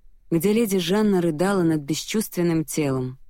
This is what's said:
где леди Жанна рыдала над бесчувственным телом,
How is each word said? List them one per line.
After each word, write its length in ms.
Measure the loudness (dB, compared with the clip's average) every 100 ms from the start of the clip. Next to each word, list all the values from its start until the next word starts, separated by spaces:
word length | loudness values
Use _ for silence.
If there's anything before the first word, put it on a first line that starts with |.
| -20 -20 -4
где 240 | 0 2
леди 240 | 2 2 0
Жанна 420 | 0 2 2 2
рыдала 420 | 2 0 0 2
над 200 | 2 0
бесчувственным 840 | -2 -6 -4 -4 -4 -2 0 0
телом, 540 | -2 -2 -2 -2 -4 -10